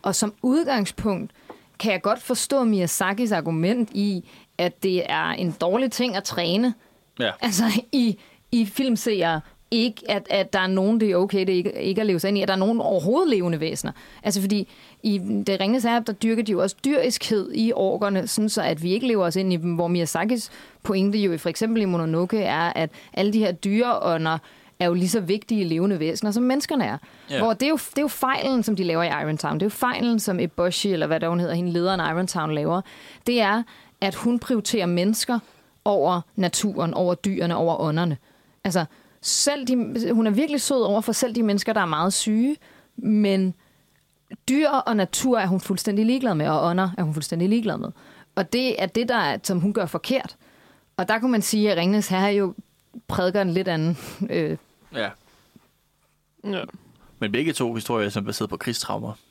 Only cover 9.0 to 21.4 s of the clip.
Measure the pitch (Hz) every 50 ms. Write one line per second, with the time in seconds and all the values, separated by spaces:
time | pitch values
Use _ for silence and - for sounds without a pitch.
9 | - 240 214 190 170 165 165 156 - - - _ - _ 233 226 226 247 214 -
10 | - - 208 202 - - - 196 190 190 - 196 185 185 190 190 190 202 226 226
11 | 220 208 180 180 185 190 196 196 185 185 190 180 175 202 - - 71 170 190 208
12 | 220 208 185 165 - 196 208 202 180 - 190 190 190 208 233 233 - - 196 180
13 | 147 185 240 320 381 320 240 190 180 175 165 151 156 160 - - - - - -
14 | - - - - - 208 190 202 190 196 214 208 185 - - - - - - _
15 | - 214 202 196 180 202 214 202 202 202 196 185 196 196 240 262 220 233 233 240
16 | 226 - 208 - - 226 226 214 226 214 202 170 185 196 - - - 269 294 269
17 | 247 254 220 - - - 226 208 185 - - - 226 226 - - 190 190 - -
18 | 208 202 196 185 170 - - - 214 214 - 214 165 - 165 151 165 180 185 240
19 | 254 254 226 202 180 170 165 190 190 190 180 165 165 175 170 165 175 170 180 175
20 | 170 151 - 165 185 214 247 233 - - - - - - - _ - - 190 190
21 | 190 202 202 220 202 190 170 156